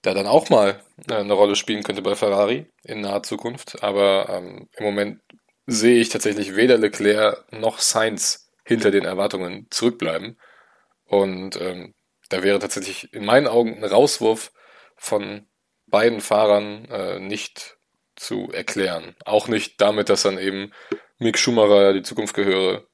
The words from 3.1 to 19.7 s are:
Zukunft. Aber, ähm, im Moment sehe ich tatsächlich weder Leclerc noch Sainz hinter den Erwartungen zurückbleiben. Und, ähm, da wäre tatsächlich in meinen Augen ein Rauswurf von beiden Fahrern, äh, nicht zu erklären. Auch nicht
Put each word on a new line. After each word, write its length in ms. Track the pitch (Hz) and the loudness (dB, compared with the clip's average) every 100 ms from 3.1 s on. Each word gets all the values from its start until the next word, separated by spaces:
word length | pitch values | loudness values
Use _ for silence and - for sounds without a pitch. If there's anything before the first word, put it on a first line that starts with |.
| 101 | -6
Zukunft. 640 | - 107 117 123 - - | -6 -10 -10 -12 -16 -6
Aber, 420 | 104 101 101 98 - | -4 2 2 2 0
ähm, 380 | 92 90 98 - - | -6 -10 -18 -20 -6
im 80 | |
Moment 360 | 107 101 104 - _ _ _ _ - | -4 -2 -4 -6 _ _ _ _ -6
sehe 340 | 117 113 120 | 2 4 6
ich 80 | 113 | 4
tatsächlich 480 | 110 - 104 98 95 | -2 -2 -4 -4 2
weder 200 | 123 120 | 4 6
Leclerc 680 | 107 - 101 104 107 104 _ | 4 0 2 4 2 0 _
noch 260 | 113 110 - | -4 -4 -2
Sainz 720 | - - 110 107 - - _ _ | -2 0 0 -2 -4 -6 _ _
hinter 260 | - 117 110 | -2 2 4
den 140 | 98 | 2
Erwartungen 640 | 85 92 101 95 90 92 - | 0 -4 -4 -4 -10 -12 -10
zurückbleiben. 680 | - 117 117 85 82 104 - _ _ _ _ _ _ | -2 -2 -2 -6 -6 -8 -18 _ _ _ _ _ _
Und, 560 | _ 101 98 92 95 92 | _ 0 0 -4 -10 -8
ähm, 340 | 92 90 90 _ _ _ - | -8 -10 -16 _ _ _ -8
da 120 | 92 | -2
wäre 160 | 92 101 | 0 0
tatsächlich 540 | 95 - 92 95 - | -2 -8 -8 -12 -14
in 120 | 110 | -10
meinen 220 | 104 123 143 | 2 2 4
Augen 280 | 117 117 | 2 0
ein 100 | 113 | -2
Rauswurf 680 | 104 98 139 - 113 110 - _ _ - _ _ | 0 4 4 2 0 0 -4 _ _ -20 _ _
von 500 | - 107 101 101 104 _ _ _ _ | -6 -4 -6 -14 _ _ _ _ _
beiden 340 | 104 117 113 | 2 2 0
Fahrern, 680 | - 107 107 104 104 104 110 | 0 2 4 4 0 -12 -12
äh, 340 | 113 95 92 | -8 -6 -8
nicht 560 | 95 107 - - - _ _ _ _ _ | -8 -10 -10 -14 -20 _ _ _ _ _
zu 340 | - 107 98 | -10 -8 -8
erklären. 640 | - - - 95 85 82 - | -10 -8 -4 -2 -4 -10 -18
Auch 220 | - 107 - | 0 0 2
nicht 320 | 110 - | -2 -4